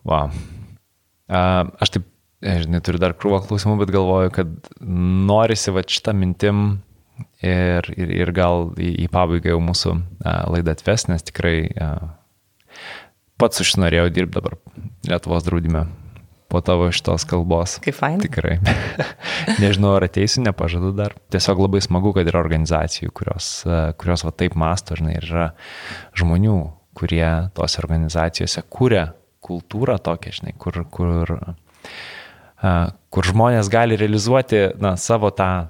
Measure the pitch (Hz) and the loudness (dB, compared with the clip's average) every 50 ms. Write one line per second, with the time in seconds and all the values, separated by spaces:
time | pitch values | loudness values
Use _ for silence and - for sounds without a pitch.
0 | _ - 80 78 73 73 - - - - - - - - - - _ _ _ _ | _ 0 0 0 0 -2 -4 -8 -10 -12 -16 -18 -18 -20 -20 -20 _ _ _ _
1 | _ _ _ _ _ _ 90 92 90 92 92 92 90 - - - - - - 95 | _ _ _ _ _ _ 0 2 2 4 4 2 0 -2 -2 -4 -4 -2 -2 -4
2 | 90 - _ _ _ _ _ _ - 101 95 87 82 80 85 87 82 - 87 90 | -6 -6 _ _ _ _ _ _ -4 -2 0 0 0 0 -2 -2 0 -2 -2 0
3 | 90 90 85 - - 101 101 95 95 - 107 101 95 104 107 104 101 92 95 98 | 0 0 0 0 0 2 2 2 0 0 -4 0 2 2 2 2 0 2 2 2
4 | 95 92 92 95 92 92 - - 92 82 82 - _ - - _ - - 92 87 | 2 4 4 2 2 2 2 0 -2 -2 -4 -10 _ -20 -20 _ -6 -2 0 2
5 | 90 90 92 95 95 98 101 107 113 113 113 104 - - 95 92 92 - - - | 2 4 4 4 4 4 4 4 4 4 2 0 0 -2 0 -2 -2 -2 -4 -4
6 | - - 107 98 95 90 87 - - 104 101 104 104 104 101 98 - _ _ _ | -2 0 0 2 2 0 0 2 2 2 2 4 2 2 0 -2 -6 _ _ _
7 | _ _ _ - - _ _ _ - 90 90 90 90 90 87 87 85 - - - | _ _ _ -18 -18 _ _ _ -2 0 2 2 2 2 2 0 -2 -4 -6 -6
8 | 92 82 90 87 87 87 87 90 90 87 87 87 85 85 87 87 87 87 85 85 | -4 -2 0 0 0 0 2 2 2 2 2 2 0 -2 -4 -4 -2 -2 0 0
9 | 87 87 - 90 90 85 85 87 82 85 85 85 85 85 87 - - 87 87 85 | -2 0 2 2 2 2 2 0 2 0 0 2 0 0 0 0 0 0 0 -2
10 | 87 87 - - - 82 85 85 87 85 85 85 85 82 80 - - - 110 - | -2 -4 -10 -8 -4 -2 -2 -2 -2 -2 -2 0 0 0 -2 -2 0 0 0 0
11 | - - 90 82 - - - - - 85 82 80 80 82 - - 80 76 73 80 | 0 -2 -2 -2 -4 -8 -8 -2 -2 0 0 0 -2 -2 -4 -4 -4 -4 -4 -6
12 | 80 82 80 _ _ _ _ _ _ _ _ _ _ _ - - - - - - | -8 -10 -12 _ _ _ _ _ _ _ _ _ _ _ -20 -20 -18 -16 -16 -18
13 | - - _ _ _ _ _ - - 113 - - 92 - - - 92 85 82 85 | -18 -20 _ _ _ _ _ 2 2 2 2 0 -2 0 2 2 2 4 4 4
14 | 85 87 82 90 90 85 - - - - - - _ - _ - - - - - | 2 2 2 0 -2 -2 -2 -4 -6 -6 -8 -10 _ -20 _ -16 -16 -16 -16 -12
15 | - - 87 87 - - 87 85 82 - 90 85 82 80 82 78 80 85 85 - | -6 -4 -4 -4 -2 -2 -2 0 0 0 0 0 0 0 0 0 0 -2 -6 -14
16 | - - - - - - _ _ _ _ - 87 - - 90 85 87 87 85 - | -18 -20 -20 -20 -20 -20 _ _ _ _ -2 -2 2 2 2 4 4 2 0 0
17 | - - 90 82 - - - 90 85 87 85 85 85 87 - - - - - - | 0 0 0 0 -2 -2 -2 -2 2 2 2 2 0 -2 -6 -6 -6 -6 -4 -2
18 | - 139 160 190 208 208 135 - - - 85 87 95 104 - - - - - - | -2 -2 0 -2 -2 -2 -2 -2 -2 0 0 2 2 2 2 0 -2 -6 -6 -6
19 | - - - - - - - - 165 - 220 220 104 101 104 95 101 101 98 98 | -6 -8 -8 -12 -10 -8 -6 -6 -2 -2 0 2 4 2 4 4 4 4 4 4
20 | 90 90 - 92 98 107 - 127 127 110 95 - 87 85 85 87 90 95 98 98 | 2 2 0 0 0 0 0 0 0 0 0 0 -2 -2 -2 -2 -2 -2 -2 -2
21 | 101 104 - - _ _ - 95 - - 101 90 95 95 95 98 95 - 87 87 | -4 -4 -6 -10 _ _ -2 0 2 2 2 4 4 4 4 2 2 2 0 2
22 | 95 104 95 95 90 82 82 85 82 80 80 80 80 78 80 78 78 78 - - | 2 2 2 4 2 2 2 2 2 2 2 2 2 2 2 0 0 -2 -4 -6
23 | 85 85 - - - - - 87 - - - - - 85 85 82 80 80 80 _ | -8 -8 -8 -6 -6 -6 -4 -6 -6 -8 -8 -6 -2 0 0 2 0 0 -2 _
24 | - 87 87 85 - 80 - - 90 87 - 80 80 80 87 98 - - 82 78 | 0 0 0 0 0 -4 -2 0 -2 0 0 0 0 0 0 -2 -4 -6 -6 -2
25 | 80 78 80 82 82 80 82 85 85 82 85 - - - - - - - - - | -2 -2 -2 -4 -4 -4 -2 -2 -2 -2 -4 -8 -18 -18 -18 -16 -14 -14 -14 -14
26 | - - _ 90 87 82 82 87 101 110 107 92 76 80 80 _ _ _ _ - | -16 -8 _ 0 2 2 4 4 4 4 2 2 -2 -4 -10 _ _ _ _ -6
27 | - 85 82 82 82 82 82 80 87 95 - - 85 - - - - 80 82 80 | -4 -2 0 0 2 2 2 0 -2 -4 -4 -4 -4 -2 -2 -4 -2 0 0 0
28 | 80 80 82 82 80 85 - - 87 85 - - - _ - - 127 127 117 95 | 0 0 0 0 0 0 0 -2 -4 -4 -4 -6 -8 _ -2 0 2 4 4 2
29 | 82 80 80 _ _ _ _ _ - - 90 87 82 _ - 101 127 139 123 95 | 0 -2 -6 _ _ _ _ _ -12 -10 -10 -10 -10 _ -4 -2 0 0 0 0
30 | - - 85 85 - - - - - - - - - 92 - 87 85 - - - | 0 -2 -4 -4 -6 -12 -12 -10 -10 -10 -12 -8 -8 -6 -6 -6 -8 -8 -4 -2
31 | 92 87 85 85 82 - 82 - - - 85 - _ _ _ _ _ - - - | 0 0 2 0 0 -2 -4 -6 -6 -10 -12 -14 _ _ _ _ _ -18 -18 -16
32 | - - - - - - - - - - _ _ - 98 90 85 85 85 87 - | -16 -16 -18 -18 -20 -20 -20 -20 -20 -20 _ _ 2 2 4 4 2 0 -2 -8
33 | _ _ - 95 90 90 92 107 113 120 123 113 104 101 101 113 117 117 110 98 | _ _ -4 -2 0 2 2 4 4 4 4 2 2 2 2 2 4 4 2 2
34 | 107 107 107 107 101 113 127 131 127 - 113 107 98 95 87 - 101 98 92 87 | 2 2 2 0 2 2 2 2 2 2 2 2 2 2 0 0 -2 -2 0 -2
35 | - - 117 113 104 101 - - 98 92 92 92 85 | 0 0 0 2 2 0 2 2 0 0 0 -2 -4